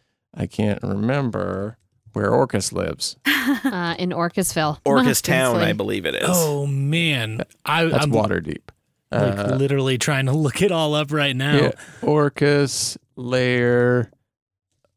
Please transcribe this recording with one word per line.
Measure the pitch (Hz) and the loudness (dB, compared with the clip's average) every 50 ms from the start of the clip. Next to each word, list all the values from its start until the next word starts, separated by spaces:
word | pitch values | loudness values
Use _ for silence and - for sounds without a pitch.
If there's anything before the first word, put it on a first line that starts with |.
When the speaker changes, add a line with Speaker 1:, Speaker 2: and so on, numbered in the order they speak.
| _ _ _ _ _ _ _ | _ _ _ _ _ _ _
Speaker 1:
I | - - | -8 -8
can't | 90 - - 107 107 101 - - | -6 -4 -2 -2 0 -2 -2 -4
remember | 98 98 101 104 117 135 143 139 120 104 101 95 92 95 95 98 107 110 - _ _ _ _ _ - - | -4 -4 -2 -2 -2 -2 -2 -2 -2 -4 -4 -4 -4 -6 -6 -8 -8 -10 -14 _ _ _ _ _ -10 -6
where | 104 104 101 | -2 0 2
Orcus | 113 131 139 120 - 104 92 - - | 2 2 2 2 0 -2 -4 -4 -4
lives. | 92 92 82 - - - - - - - | -4 -4 -4 -6 -6 -8 -10 -10 -4 -2
Speaker 2:
<laughs> | 277 302 294 254 240 285 226 - | 0 0 0 0 0 -2 0 -2
Uh, | 269 214 180 175 170 170 - | -4 -4 -2 -4 -4 -4 -4
in | 180 180 156 | -4 -4 -2
Orcusville. | 160 170 170 - - 185 - - 170 156 151 151 - - | -2 -2 -2 -2 -2 -2 -2 -2 -2 -2 -2 -2 -2 0
Speaker 3:
Orcus | 139 139 254 254 247 - - | 2 4 4 4 4 2 0
Town, | - - 139 131 131 127 120 | 0 0 0 2 2 2 2
I | 110 | 2
Speaker 2:
Obviously. | 104 107 104 | 2 0 0
Speaker 3:
believe | 104 98 104 104 98 87 | -2 -2 -2 -4 -2 -2
it | 80 69 | -2 -2
is. | - - - | 0 0 2
Speaker 4:
Oh, | 180 175 165 151 147 143 143 | 2 2 2 2 0 -2 -2
man. | 143 139 135 139 139 156 170 170 160 147 127 113 110 110 - - - _ _ _ | -2 -2 -2 0 0 0 0 2 0 0 -2 -2 -4 -6 -6 -8 -10 _ _ _
I, | - 147 165 165 | -2 0 2 2
Speaker 1:
That's | 165 175 - 147 | 2 2 0 0
Speaker 4:
I'm, | 147 127 | 2 2
Speaker 1:
Waterdeep. | 110 104 104 98 87 82 76 76 - - - - _ _ _ _ _ _ _ | 2 2 0 0 -2 -4 -4 -8 -10 -12 -16 -20 _ _ _ _ _ _ _
Speaker 4:
like, | - - 104 101 98 101 | -2 0 0 0 0 0
Speaker 1:
Uh, | 101 101 - | -2 -2 0
Speaker 4:
literally | 131 135 139 139 139 131 135 131 120 | 0 0 0 0 0 0 0 0 0
trying | - - 147 135 135 | 0 -2 0 0 0
to | 135 131 | 0 0
look | 156 156 139 - - 185 | 0 0 0 0 0 0
it | 202 | 0
all | 180 165 160 151 151 | 2 0 0 0 0
up | 151 151 139 | 0 -2 -2
right | 147 151 143 143 131 | -2 -2 0 0 0
now. | 127 135 143 147 | -2 0 2 2
Speaker 1:
yeah. | 143 147 143 - - - - - - - | 2 2 2 0 -4 -10 -20 -16 -6 -2
Orcus | - 147 151 147 143 - - 143 147 147 143 143 131 - - - - - - - _ _ | 0 2 2 2 0 0 2 2 4 4 4 2 0 -2 -4 -6 -6 -8 -10 -16 _ _
layer | - 127 123 127 127 127 123 123 123 120 120 123 123 123 123 123 123 117 - _ _ _ _ _ _ _ _ _ _ _ _ _ _ _ _ _ | -12 -6 -2 0 0 2 2 2 2 2 4 4 4 4 4 4 2 0 -2 _ _ _ _ _ _ _ _ _ _ _ _ _ _ _ _ _